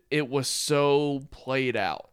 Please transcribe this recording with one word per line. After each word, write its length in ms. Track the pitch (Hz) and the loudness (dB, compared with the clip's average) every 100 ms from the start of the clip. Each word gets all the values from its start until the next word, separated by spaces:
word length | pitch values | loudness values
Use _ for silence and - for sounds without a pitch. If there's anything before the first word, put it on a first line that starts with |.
| - | -4
it 200 | 151 127 | -2 0
was 180 | 139 127 | -2 -2
so 800 | - - 143 143 143 147 139 143 | -4 0 2 4 4 2 -4 -8
played 440 | - 127 131 127 110 | -14 -4 0 0 0
out. 320 | 92 73 - | -2 -4 -10